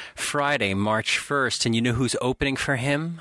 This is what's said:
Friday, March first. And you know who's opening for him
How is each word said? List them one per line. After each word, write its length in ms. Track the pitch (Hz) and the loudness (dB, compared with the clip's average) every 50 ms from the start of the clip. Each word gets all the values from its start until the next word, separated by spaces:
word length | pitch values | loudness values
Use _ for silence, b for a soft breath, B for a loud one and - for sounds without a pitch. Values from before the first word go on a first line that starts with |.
| B B B | B B B
Friday, 580 | - - - - 147 139 143 147 127 107 98 95 | -6 -6 -2 0 0 2 2 2 2 2 0 2
March 460 | 98 101 107 107 110 - - - - | 0 2 2 2 0 0 0 -2 -2
first. 480 | - - 143 143 131 117 - - - | -2 -2 0 0 0 0 0 0 0
And 80 | 123 113 | 2 2
you 80 | 113 117 | 2 2
know 100 | 123 117 | 2 2
who's 240 | 123 131 117 - - 120 | 2 2 0 0 0 0
opening 340 | 127 131 - 147 139 135 | -2 0 0 0 -2 0
for 200 | - - - 139 | -2 0 -2 0
him 440 | 117 123 143 143 147 160 170 165 165 | 0 0 0 0 0 -2 -4 -8 -10